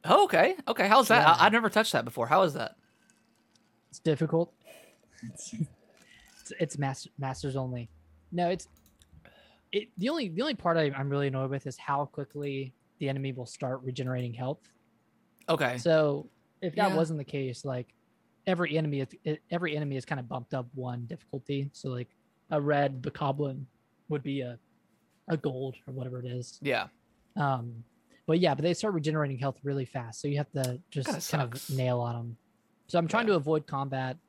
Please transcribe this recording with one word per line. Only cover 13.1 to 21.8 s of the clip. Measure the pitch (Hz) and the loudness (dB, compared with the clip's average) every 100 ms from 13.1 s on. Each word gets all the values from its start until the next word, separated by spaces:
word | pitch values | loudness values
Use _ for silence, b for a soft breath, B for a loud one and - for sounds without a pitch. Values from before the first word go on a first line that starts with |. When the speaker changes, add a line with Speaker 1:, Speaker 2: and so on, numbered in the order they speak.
| 135 135 | -2 -4
Speaker 2:
will | 127 120 | -6 -10
start | - 131 131 | -8 -6 -4
regenerating | 131 123 127 127 123 | -6 -6 -4 -4 -4
health. | 117 127 143 _ _ _ _ _ _ _ _ - | -6 -6 -6 _ _ _ _ _ _ _ _ -2
Speaker 1:
Okay. | 160 131 123 | 2 2 0
Speaker 2:
So | 170 160 151 143 - _ _ _ | 4 4 4 0 -6 _ _ _
if | 180 151 | -4 2
that | 202 | 2
Speaker 1:
Yeah. | 175 | 4
Speaker 2:
wasn't | 160 156 | 0 -2
the | |
case, | 135 143 131 120 | -4 -4 -4 -6
like, | 139 127 123 _ _ _ _ _ - | -6 -6 -8 _ _ _ _ _ -2
every | 180 165 156 | 0 2 2
enemy, | 151 139 | 0 -2
is, | 131 - | -4 -6
it, | 151 151 _ | -4 -6 _
every | 170 170 151 | -4 -2 -2
enemy | 147 135 | -2 -4
is | |
kinda | - 143 | -4 -8
bumped | 123 131 120 | -6 -8 -6
up | 135 123 | -6 -6
one | 135 123 123 117 | -8 -6 -6 -8
difficulty. | - _ 139 - 139 139 | -12 _ -10 -4 -4 -4
So, | - | -8